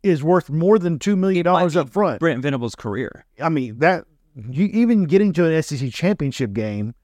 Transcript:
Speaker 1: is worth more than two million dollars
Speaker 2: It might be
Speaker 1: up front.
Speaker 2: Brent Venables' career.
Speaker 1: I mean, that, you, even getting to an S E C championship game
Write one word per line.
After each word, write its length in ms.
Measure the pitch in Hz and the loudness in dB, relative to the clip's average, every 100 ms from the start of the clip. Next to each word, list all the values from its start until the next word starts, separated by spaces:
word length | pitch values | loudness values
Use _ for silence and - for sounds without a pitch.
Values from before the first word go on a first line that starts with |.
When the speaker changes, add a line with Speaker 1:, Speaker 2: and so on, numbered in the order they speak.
Speaker 1:
is 200 | 196 165 | 2 0
worth 260 | 151 180 - | 2 2 0
more 280 | 151 175 214 | -2 4 4
than 220 | 175 156 | 2 -2
two 160 | 196 202 | 0 0
million 280 | 185 185 | 2 2
dollars 320 | 175 180 175 160 | 2 2 2 0
Speaker 2:
It 40 | |
might 40 | |
be 40 | 139 | 0
Speaker 1:
up 60 | |
front. 260 | 185 196 110 | 0 0 0
Speaker 2:
Brent 220 | 165 131 | 0 0
Venables' 320 | 139 139 117 - | -2 -4 -6 -8
career. 500 | 110 104 123 - _ _ | -8 -6 -8 -10 _ _
Speaker 1:
I 80 | 151 | -2
mean, 300 | 156 123 107 | -2 -4 0
that, 260 | 160 175 - _ _ 135 107 | 0 0 -6 _ _ -18 -10
you, 160 | 131 196 | -2 0
even 380 | 214 233 226 170 | 2 2 2 4
getting 280 | 190 208 | 4 2
to 120 | 165 165 | 2 2
an 80 | |
S 180 | 160 156 | 0 -2
E 60 | 139 | -6
C 120 | 131 | -6
championship 640 | - 175 202 143 - 123 | -2 -2 0 -4 -4 -4
game 400 | 101 107 104 104 - | -4 -6 -6 -8 -8